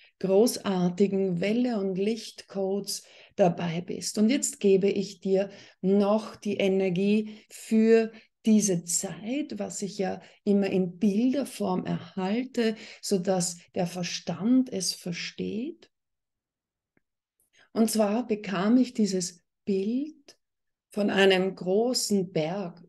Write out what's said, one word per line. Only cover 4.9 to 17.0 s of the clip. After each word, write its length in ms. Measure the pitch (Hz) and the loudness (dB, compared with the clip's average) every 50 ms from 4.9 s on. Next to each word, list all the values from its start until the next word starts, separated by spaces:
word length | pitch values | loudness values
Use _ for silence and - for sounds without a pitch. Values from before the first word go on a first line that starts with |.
| - 208 185 - - - | 0 0 -4 -6 -10 -8
dir 300 | - 190 190 185 202 196 - - - - _ _ | -2 0 2 2 0 -2 -8 -16 -20 -20 _ _
noch 540 | - 185 196 202 196 202 214 220 214 - - | 0 2 4 4 4 4 2 0 0 -6 -14
die 220 | - - 208 202 | -10 -6 -4 -2
Energie 840 | - 202 190 190 190 196 190 175 180 196 202 208 220 214 214 214 - - _ | 0 0 2 2 2 0 0 0 0 2 2 2 2 0 -2 -10 -18 -20 _
für 600 | - - - - 226 220 220 220 226 226 226 220 - - - _ _ _ - | -20 -20 -6 0 2 4 6 6 6 4 4 0 -6 -16 -20 _ _ _ 2
diese 400 | 220 214 208 - 196 175 170 170 | 4 4 4 4 2 -2 -2 -2
Zeit, 720 | - - - 196 190 175 170 208 220 262 302 302 - 226 | -4 -4 -4 -4 -6 -10 -10 -8 -6 -6 -6 -6 -6 -8
was 240 | 208 196 190 - - | -8 -8 -8 -8 -8
ich 160 | 208 185 - | -8 -8 -4
ja 240 | - 185 185 190 190 - - - _ _ | -4 -4 -4 -4 -8 -12 -20 -20 _ _
immer 240 | 208 202 202 196 | 2 2 4 2
in 320 | 190 - 185 185 180 - - | 2 2 0 0 -2 -2 0
Bilderform 840 | 226 208 190 220 247 262 262 285 247 - - - 202 190 185 185 - | 0 2 2 2 2 2 0 -2 -4 -6 -6 -6 -4 -2 -2 -2 -2
erhalte, 880 | 175 170 160 - - - 190 185 190 214 240 262 262 - 240 226 226 220 - - - - - | -4 -4 -6 -6 -10 -8 -6 -4 -2 -2 -2 -4 -4 -2 -2 0 0 -2 -4 -10 -18 -20 -14
sodass 560 | - - 208 185 - 196 185 180 175 - - - - _ _ | -4 -2 -2 -2 0 0 0 0 -2 -4 -6 -10 -18 _ _
der 140 | 196 175 | -4 -4
Verstand 840 | 170 - 180 175 - - - - 190 170 170 190 233 254 262 254 - | -4 -4 -8 -8 -8 -8 -8 -6 -8 -6 -2 0 2 4 4 2 0
es 220 | - 190 180 - - | -4 -6 -6 -6 -6
versteht. 960 | - - 180 170 - - - - - 185 185 196 214 262 330 339 - - _ _ _ _ _ _ _ _ _ _ _ _ _ _ _ _ _ _ _ _ _ _ _ | -6 -8 -8 -8 -8 -10 -10 -8 -8 -6 -6 -6 -6 -8 -8 -10 -14 -20 _ _ _ _ _ _ _ _ _ _ _ _ _ _ _ _ _ _ _ _ _ _ _